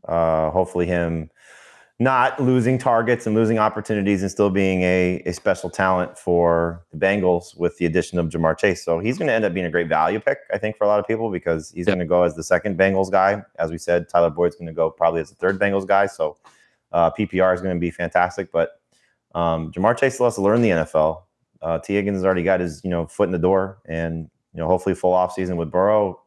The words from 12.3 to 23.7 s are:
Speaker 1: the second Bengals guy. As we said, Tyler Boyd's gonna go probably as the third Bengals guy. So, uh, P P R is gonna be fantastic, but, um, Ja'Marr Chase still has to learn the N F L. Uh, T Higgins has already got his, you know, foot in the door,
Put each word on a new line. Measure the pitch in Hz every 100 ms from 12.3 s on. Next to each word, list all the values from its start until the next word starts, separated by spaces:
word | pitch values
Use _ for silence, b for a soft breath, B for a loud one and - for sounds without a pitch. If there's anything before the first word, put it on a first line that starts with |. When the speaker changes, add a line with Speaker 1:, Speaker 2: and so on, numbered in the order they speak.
Speaker 1:
the | 80
second | 80 90 107 90
Bengals | 95 95 95
guy. | 95 95 104 92 -
As | 82
we | 82
said, | - 87 82
Tyler | 87 85
Boyd's | 76 87 -
gonna | 85
go | 80 80
probably | - 85 82
as | 78
the | _
third | 92 98
Bengals | 101 98 95
guy. | 98 98
So, | - 78 - b b b b _
uh, | 85 82
P | 80 104
P | 92
R | 92
is | 90
gonna | 95 90
be | 85
fantastic, | - 87 90 90 - 92
but, | 82 82 - _ _ _ _ _
um, | 85 85 82 80
Ja'Marr | - 101 123
Chase | 135
still | - 123
has | 107
to |
learn | 98 113
the | 117
N | 85
F | 78 80
L. | 78 78 _ _ _ _
Uh, | 80 82
T | -
Higgins | 101 101 98
has |
already | 92 92
got | 87 92
his, | 87 76
you | 95
know, | 87 82
foot | - 98
in |
the | 90
door, | 90 95 95